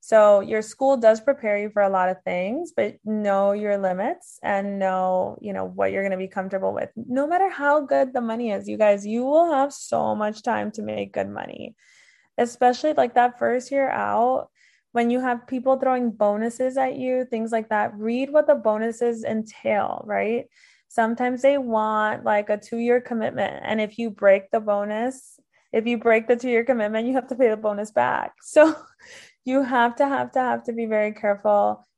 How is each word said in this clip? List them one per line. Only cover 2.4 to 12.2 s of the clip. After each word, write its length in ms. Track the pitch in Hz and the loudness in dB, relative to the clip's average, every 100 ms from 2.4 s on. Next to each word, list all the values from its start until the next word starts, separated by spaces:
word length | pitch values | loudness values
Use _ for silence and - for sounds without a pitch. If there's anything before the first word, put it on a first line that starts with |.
| 185 262 339 - | -2 -4 -6 -2
but 220 | 214 - 214 | -4 -4 -6
know 480 | 214 208 196 202 | -2 0 2 2
your 240 | 208 208 202 | 0 -2 0
limits 600 | 190 180 220 349 - - | 0 -2 -4 -6 -12 -8
and 360 | - 202 202 196 | -4 -2 -2 -2
know, 580 | 190 185 185 185 - - | -2 0 0 0 -2 -6
you 140 | 208 | -10
know, 100 | 190 | -8
what 300 | 190 185 196 | -8 -2 -2
you're 100 | 196 | 0
gonna 140 | 196 185 | -4 -4
be 100 | 190 | -6
comfortable 460 | 196 190 190 190 | -8 -6 -4 -4
with. 160 | 208 - - | -4 -8 -10
No 280 | - 247 294 | -6 -4 -2
matter 240 | 349 381 | 0 0
how 320 | 339 285 302 | 0 0 2
good 300 | 277 277 269 | 2 0 0
the 80 | 254 | -2
money 320 | 233 226 240 | -4 -4 -4
is, 160 | 202 202 | -4 -6
you 100 | 208 | 2
guys, 300 | 214 202 208 | 4 4 0
you 160 | 226 | -4
will 260 | 254 302 339 | 2 4 4
have 180 | 285 277 | 2 0
so 420 | - - - 220 | -4 -4 -2 0
much 300 | 214 214 220 | -2 -4 -4
time 280 | - 214 208 | -4 -4 -4
to 100 | 214 | -8
make 320 | 214 214 196 | -8 -6 -6
good 160 | 202 202 | -6 -6
money, 460 | 202 50 - - - _ _ _ _ | -8 -12 -12 -16 -18 _ _ _ _